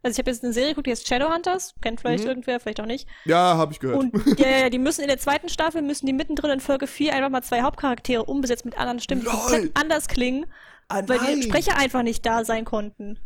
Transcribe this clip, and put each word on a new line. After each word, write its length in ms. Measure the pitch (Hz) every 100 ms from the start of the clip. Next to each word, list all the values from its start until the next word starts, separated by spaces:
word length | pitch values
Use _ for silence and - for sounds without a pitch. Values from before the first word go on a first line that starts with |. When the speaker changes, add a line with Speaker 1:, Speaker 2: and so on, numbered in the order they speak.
Speaker 1:
Also 120 | -
ich 40 | 320
habe 120 | 262
jetzt 100 | 240
eine 100 | 247
Serie 180 | 226 269
geguckt, 160 | 302 277
die 20 |
heißt 140 | 226 -
Shadowhunters. 680 | 247 294 330 349 370 - -
Kennt 200 | 233 226
vielleicht 240 | - 170
Speaker 2:
Mhm. 60 | 226
Speaker 1:
irgendwer, 280 | 254 254 247
vielleicht 200 | 220 214
auch 60 | 214
nicht. 220 | 262 - -
Speaker 2:
Ja, 320 | - 165 180 165
hab 140 | 156
ich 80 | 151
gehört. 180 | 131 269
Speaker 1:
Und 140 | 262
Speaker 2:
<laughs> 280 | 208 - 240
Speaker 1:
ja, 80 | 262
ja, 100 | 269
ja, 80 | 262
die 80 | 247
müssen 220 | 262 330
in 60 | 285
der 100 | 262
zweiten 300 | - 294 247
Staffel, 320 | - 320 330
müssen 240 | 285 294 269
die 60 |
mittendrin 380 | 269 320 294 302
in 100 | 269
Folge 260 | - 277 269
vier 240 | - 294
einfach 160 | 277 277
mal 120 | 262
zwei 200 | - 240
Hauptcharaktere 640 | 254 - 285 240 - 240
umbesetzt 400 | 220 180 240 233
mit 120 | 240 -
anderen 200 | 247 240
Stimmen, 200 | - 262
die 40 | 226
Speaker 2:
Lol. 100 | 220
Speaker 1:
komplett 340 | 240 247 208
anders 340 | - 311 311 -
klingen, 380 | - 247 262 339 - - - _
Speaker 2:
Ah, 140 | 202 196
Speaker 1:
weil 120 | 247
die 40 |
Speaker 2:
nein. 180 | 254 294
Speaker 1:
Sprecher 340 | 240 285 - 330
einfach 260 | 269 254
nicht 220 | 233 233 233
da 180 | 226
sein 200 | 226 226
konnten. 540 | 226 214 208 - 202 220